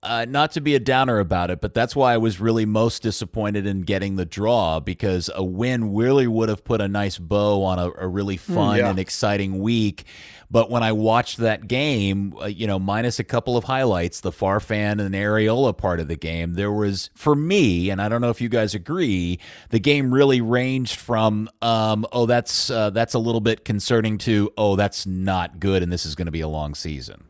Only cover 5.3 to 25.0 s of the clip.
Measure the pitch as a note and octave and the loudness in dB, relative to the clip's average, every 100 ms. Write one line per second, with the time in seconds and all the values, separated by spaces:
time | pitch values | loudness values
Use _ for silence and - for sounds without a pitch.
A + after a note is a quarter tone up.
5.3 | - F#2+ F2+ A#2+ B2+ A2 G2 A#2+ C#3 B2+ | -4 -4 -2 -2 0 0 2 4 4 4
6.3 | A2+ A2 G#2 - A2+ G2+ G2+ G2+ - E2+ | 2 0 -2 -2 -2 0 0 -2 -4 -2
7.3 | G#2 G#2 G2+ F#2+ F#2 F2+ - F#2 F#2 G2+ | 0 2 2 2 0 -2 -4 -4 -2 -2
8.3 | F#2+ - F3 G2+ G#2 A#2+ F#2+ F#2+ - G#2+ | -4 -4 0 2 2 0 0 -4 -2 -2
9.3 | G2+ G2 F#2+ G#2 A#2 G#2+ G2 - - - | 0 -2 -2 0 0 0 -4 -16 -20 -20
10.3 | - - A#2 A2+ A#2+ A2+ G#2+ A2 A2+ A#2+ | -20 0 2 2 2 0 0 2 2 0
11.3 | - A2+ G#2+ G#2+ B2 D3+ B2+ G2 G2 G2 | -2 -2 -2 -2 -2 0 0 0 0 -4
12.3 | A1 F2+ F#2+ A2 G2 F#2+ G#2 A#2+ - A2+ | -6 -10 -6 -2 -2 -2 -2 -2 -4 -2
13.3 | B2 - A#2+ - C3 C3 F#2 F2 - F#2 | -2 0 -2 0 0 2 2 -2 -4 -8
14.3 | - G2 G2+ - G#2+ G#2 G#2 G2+ G2 G#2 | -2 0 0 0 -2 0 -2 -2 -2 0
15.3 | G#2+ G#2+ A#2 C3+ F#2+ F#2+ E2+ D#2 D#2+ E2 | 2 2 2 0 0 -2 -2 -2 -4 -4
16.3 | E2+ E2+ F2 G2+ G#2 G#2 F#2+ - _ - | -4 -4 -2 -2 0 -2 -2 -8 _ 0
17.3 | D3 D#3 G3+ C#3 F2 F#2 F#2+ G#2 A#2 A#2+ | 2 2 4 4 2 0 -2 -2 0 0
18.3 | A2+ A#2 A#2+ G#2+ G2+ F2 E3 D#3+ F#2 F2 | -2 -2 0 0 -4 -6 -2 0 0 0
19.3 | F2 - - - A2+ G2+ C#3+ C3+ B2+ C#3 | -4 -8 -20 -2 0 2 2 2 4 6
20.3 | B2+ A2+ A#2+ B2+ C3 B2 - - A#2 A2 | 4 2 0 0 -2 -4 -8 -2 2 2
21.3 | G#2+ A2 _ A#2 A2+ A2 G#2+ G#2+ B2 A#2 | 2 -6 _ 0 2 2 0 -2 0 2
22.3 | A#2+ A#2 - - A#2+ G#2+ G2+ A#2 B2 A2+ | 2 0 -4 -2 0 0 0 0 0 0
23.3 | A#2 A2 A2 - G#2 - A#2+ A2 G#2+ - | 0 0 -2 -2 -4 2 2 2 -2 2
24.3 | G#2+ G#2 - G#2+ G2 G2+ - | 2 2 2 2 4 2 -2